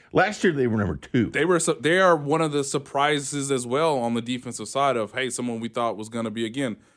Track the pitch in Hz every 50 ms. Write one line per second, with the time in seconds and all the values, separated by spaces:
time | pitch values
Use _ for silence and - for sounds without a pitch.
0 | - _ - - 180 208 208 - - 196 160 139 127 120 110 110 104 90 78 71
1 | - - - 127 107 - - 131 151 175 185 165 - - 156 - 120 147 170 185
2 | 190 185 170 156 143 139 151 160 165 156 143 147 139 139 - 147 139 - - 139
3 | 143 147 151 147 143 135 147 143 135 139 139 127 120 120 120 143 160 165 151 131
4 | 117 117 117 117 117 117 127 123 - 123 113 - 110 - - 135 139 143 127 117
5 | 107 101 - 131 131 127 123 - 123 123 117 113 113 117 - 127 120 113 104 95
6 | 107 110 113 117 113 113 104 113 117 113 113 139 143 123 107 - _ _ _